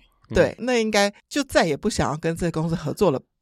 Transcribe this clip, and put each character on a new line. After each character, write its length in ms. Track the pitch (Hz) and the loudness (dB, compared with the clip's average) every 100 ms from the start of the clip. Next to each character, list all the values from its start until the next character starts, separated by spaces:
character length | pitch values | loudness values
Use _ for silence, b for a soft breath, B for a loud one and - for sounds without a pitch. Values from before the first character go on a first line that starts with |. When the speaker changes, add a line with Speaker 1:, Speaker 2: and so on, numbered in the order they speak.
| _ _ - | _ _ -2
Speaker 1:
嗯。 40 | |
Speaker 2:
对， 220 | 185 143 - | 2 2 0
那 220 | 240 240 | -2 0
应 100 | 220 | 2
该 240 | 208 202 b _ | 2 2 b _
就 140 | 294 | -4
再 240 | 277 294 180 | 0 2 2
也 100 | 135 | 0
不 100 | 208 | -2
想 180 | - 127 | -2 -2
要 80 | 151 | -2
跟 180 | 165 165 | -4 -2
这 120 | 175 | -4
个 40 | |
公 160 | 160 165 | -2 -4
司 60 | |
合 180 | 160 147 | -4 -6
作 200 | 143 185 | 0 2
了 100 | 127 - _ | 0 -4 _